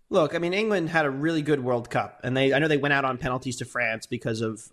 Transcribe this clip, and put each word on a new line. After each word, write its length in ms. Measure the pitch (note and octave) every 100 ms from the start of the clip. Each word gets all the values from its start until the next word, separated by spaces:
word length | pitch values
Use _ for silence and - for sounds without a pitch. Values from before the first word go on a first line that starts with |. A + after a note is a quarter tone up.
| _
Look, 240 | G3+ D3+
I 40 | E3
mean, 140 | E3+
England 380 | F#3+ A3 G3 D#3+
had 160 | E3 D3
a 40 |
really 300 | C3+ D#3 E3
good 240 | D3 C#3+
World 240 | B2+ A#2+ G#2+
Cup, 320 | B2 G2+ -
and 140 | B2 C3
they, 160 | C3+
I 60 | C3+
know 100 | D#3
they 80 | D3
went 160 | C#3+
out 140 | C#3 C3+
on 100 | B2
penalties 400 | C3+ B2+ B2+ A#2+
to 80 |
France 400 | B2 A#2+ A#2 A2
because 380 | - B2 A#2+ A2+
of, 260 | A2+ G#2+ -